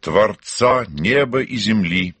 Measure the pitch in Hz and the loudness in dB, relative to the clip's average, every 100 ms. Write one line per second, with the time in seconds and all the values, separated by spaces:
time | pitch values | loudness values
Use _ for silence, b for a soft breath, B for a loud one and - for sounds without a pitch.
0 | 82 80 107 101 - - 123 127 110 73 | 0 2 2 0 -12 0 2 2 -2 -4
1 | 85 139 139 127 127 123 101 110 90 90 | 0 2 0 -2 -4 -4 0 0 2 -2
2 | 90 - | -4 -8